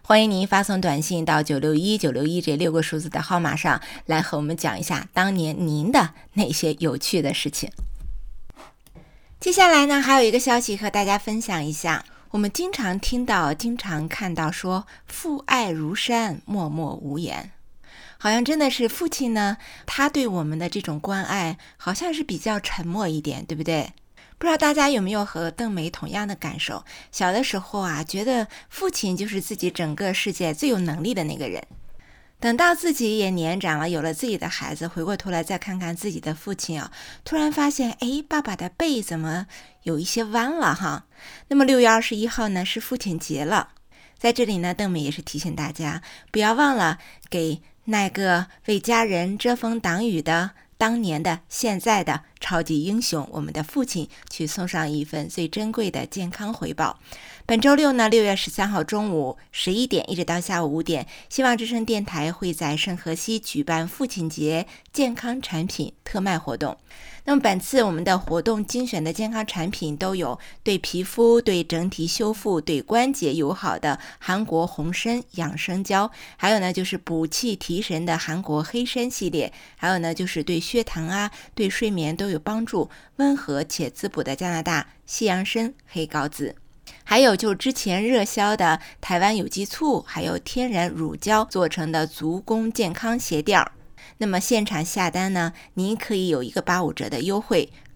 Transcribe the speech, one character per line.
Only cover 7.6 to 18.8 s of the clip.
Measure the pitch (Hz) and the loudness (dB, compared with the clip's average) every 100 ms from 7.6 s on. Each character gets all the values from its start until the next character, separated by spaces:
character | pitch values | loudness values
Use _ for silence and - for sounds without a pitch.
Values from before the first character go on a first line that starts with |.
| - - - - - - - - - - - - - - - - - - | -6 -6 -8 -6 -6 -6 -8 -10 -12 -16 -20 -20 -20 -20 -20 -20 -20 -4
接 | 370 | 2
下 | 370 359 | 8 8
来 | 302 | 8
呢， | 285 277 | 6 4
还 | 262 | 6
有 | 269 226 | 6 8
一 | |
个 | 240 | 6
消 | 262 240 | 4 2
息 | 240 | 2
和 | 202 208 | -2 0
大 | 208 | 2
家 | 196 202 | 2 2
分 | 214 220 | 0 -4
享 | 226 175 | -2 -2
一 | 147 | -2
下。 | 151 170 156 - - - | -2 -2 -2 -4 -20 -4
我 | 208 | 0
们 | 208 | 0
经 | 254 359 | 0 -2
常 | 392 196 196 | -2 -2 -2
听 | - 247 247 | 0 0 2
到、 | 196 151 | 2 2
经 | 156 233 233 | 0 -2 -4
常 | 196 151 156 | -4 -4 -4
看 | - 185 | -4 -4
到 | 165 156 | -2 -2
说 | 180 185 185 - - - | -2 -2 -2 -4 -14 -16
“父 | - 339 285 - | -8 -4 -4 0
爱 | 254 208 | 0 2
如 | 160 151 202 | -2 -2 -2
山， | - 233 214 175 | 0 0 0 -4
默 | - 202 156 | -4 -2 -2
默 | 156 147 | -2 -4
无 | - 143 147 | -6 -6 -4
言”， | 147 69 - - - - - - - - | -4 -6 -10 -16 -20 -20 -20 -20 -20 -4
好 | 214 | 2
像 | 226 | 2
真 | 247 311 | 4 2
的 | 277 | 2
是 | 262 | 2